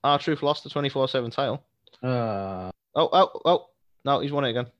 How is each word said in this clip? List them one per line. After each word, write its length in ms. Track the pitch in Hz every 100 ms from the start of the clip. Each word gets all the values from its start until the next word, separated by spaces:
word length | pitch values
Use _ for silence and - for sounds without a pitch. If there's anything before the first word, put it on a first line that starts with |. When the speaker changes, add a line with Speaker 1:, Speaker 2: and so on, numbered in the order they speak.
Speaker 1:
R-Truth 380 | 151 143 - 151
lost 200 | 143 147
the 60 | -
twenty-four 380 | - 143 135 131
seven 220 | 135 117
title. 320 | - 135 131 _ _ _ _
Speaker 2:
Uh, 680 | 127 123 113 101 98 92 92 - _ -
Speaker 1:
Oh, 120 | 165
oh, 300 | 180 185 -
oh. 240 | - 175 - _ _ _ 135
No, 140 | 143
he's 100 | 139
won 140 | 143 135
it 60 |
again. 160 | 117 123